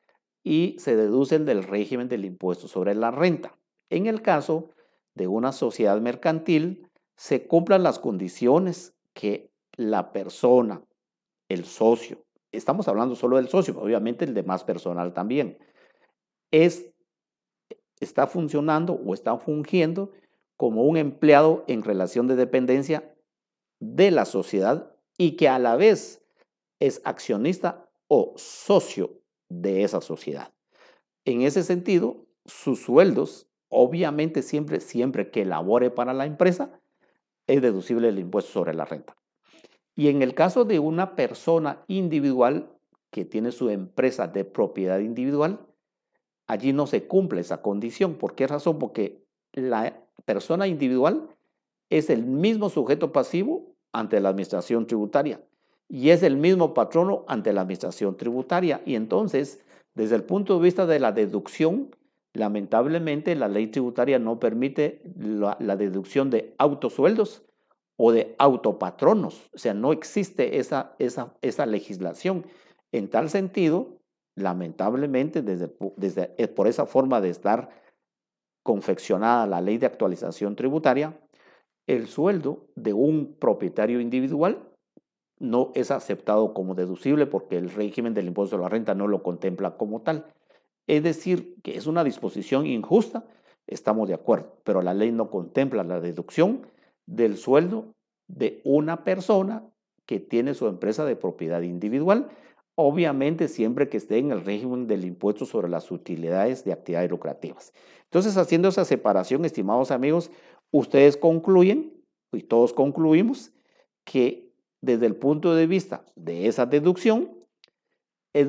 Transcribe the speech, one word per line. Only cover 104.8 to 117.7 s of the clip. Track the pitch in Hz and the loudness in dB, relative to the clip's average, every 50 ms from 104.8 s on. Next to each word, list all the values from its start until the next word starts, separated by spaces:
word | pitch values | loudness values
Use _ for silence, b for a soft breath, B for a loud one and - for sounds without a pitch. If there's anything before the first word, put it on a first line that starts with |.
| 123 | -4
del | 110 107 95 90 | -2 -2 -2 -4
impuesto | 90 87 - 98 101 104 - 131 | -6 -6 -4 -2 -2 -2 -2 -4
sobre | - - 110 87 87 | -6 -4 -4 -2 -2
las | 85 82 - - | -4 -4 -6 -6
utilidades | 90 80 - - 87 80 82 82 87 95 101 123 131 127 - | -10 -10 -10 -10 -8 -6 -4 -2 0 0 0 0 -2 -4 -6
de | 98 85 | -6 -6
actividades | - - - 87 85 90 82 | -6 -6 -6 -4 -2 -2 -2
lucrativas. | 87 82 - 76 71 - - 82 - - - - _ b b b b b b | -4 -6 -6 -8 -10 -10 -12 -14 -14 -16 -20 -20 _ b b b b b b
Entonces, | b - 170 190 220 190 | b 0 0 2 2 2
haciendo | 190 170 - 175 165 180 196 | 2 2 2 4 4 4 2
esa | 175 202 175 | 2 2 0
separación, | - 135 113 - 107 98 95 90 - 127 143 170 | 0 0 0 2 2 2 2 0 0 -2 -2 -2
estimados | 156 - - 98 98 110 123 131 - | -2 -4 -4 -2 0 0 0 0 0
amigos, | 143 123 131 147 156 170 165 - B B B B B B B _ | -2 -2 0 0 0 0 -2 -4 B B B B B B B _
ustedes | - 143 120 - - 139 139 147 143 | 2 2 2 4 6 8 8 8 8
concluyen, | 143 - 165 165 165 165 196 196 180 180 190 220 311 320 - - - _ _ _ _ _ _ - | 6 4 4 4 4 4 6 6 8 8 6 4 2 -2 -6 -12 -20 _ _ _ _ _ _ -10
y | 107 - | -10 -4
todos | - 113 117 120 117 - | 2 4 4 4 4 4
concluimos, | - 135 143 139 165 160 156 156 165 208 233 269 - - - _ _ _ _ _ _ _ _ _ _ _ | 2 2 2 2 2 4 4 6 6 4 2 0 -4 -8 -16 _ _ _ _ _ _ _ _ _ _ _
que | - - 135 120 123 - - - - _ _ _ _ _ _ | -4 0 2 2 2 0 -4 -10 -20 _ _ _ _ _ _
desde | - 127 120 113 120 | -2 0 2 4 2
el | 113 104 | 2 2
punto | - - 139 151 151 175 175 165 | 2 2 2 2 2 2 4 4
de | 160 160 | 4 4
vista | 165 190 185 180 - - - - _ _ | 4 2 0 -2 -4 -10 -14 -14 _ _
de | - 82 82 85 85 95 | -14 -10 -8 -4 -2 0
esa | 113 113 131 123 | 0 2 2 2
deducción, | 123 147 147 147 175 180 180 - 226 220 233 359 - - - - _ _ _ _ _ | 2 2 2 4 2 2 2 2 2 2 2 0 -4 -10 -16 -20 _ _ _ _ _